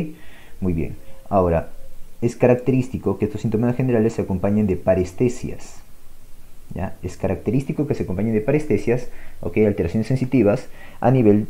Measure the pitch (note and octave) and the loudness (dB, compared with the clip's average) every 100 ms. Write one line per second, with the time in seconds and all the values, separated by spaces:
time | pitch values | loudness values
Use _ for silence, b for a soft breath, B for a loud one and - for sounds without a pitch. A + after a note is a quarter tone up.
0 | D#3+ B B B B B F#2 D#2+ D2 - | 2 B B B B B -2 0 -2 -6
1 | B B B G2 F2+ D#2+ - - - - | B B B 2 4 2 -2 -6 -8 -6
2 | - - A#2+ - B2 B2 - B2+ B2 F#2 | -8 -4 -4 2 4 4 2 0 0 -2
3 | G2 F#2+ G#2 G#2+ A#2 G#2+ A#2+ B2 C3 A#2+ | -2 0 -2 -2 -2 0 0 0 2 4
4 | A2 G#2+ F#2+ F#2 G2+ G#2 G#2 F2 - F#2 | 2 2 -2 0 2 2 2 2 2 2
5 | F2+ - B2 - C#2 - - - - - | 2 0 0 0 -6 -8 -10 -12 -14 -14
6 | - - - - - - - - F#2 - | -12 -12 -12 -12 -12 -12 -10 -6 -6 -6
7 | F2+ - - F#2+ - C3 - D3+ C3 C3 | -8 -4 -2 -2 0 0 0 -2 -2 -2
8 | G2+ F#2 A2+ A2 G#2+ D3+ - G#2 - B2+ | -2 -2 0 2 2 2 2 2 2 0
9 | - B B B F2 G#2+ G#2+ G2 E2+ A2 | 0 B B B -2 2 4 4 0 0
10 | G#2+ C3 C3 C3+ G2+ C3+ - B B B | 0 0 2 4 4 4 -2 B B B
11 | A#2+ C3 A2 G#2 | 4 6 6 6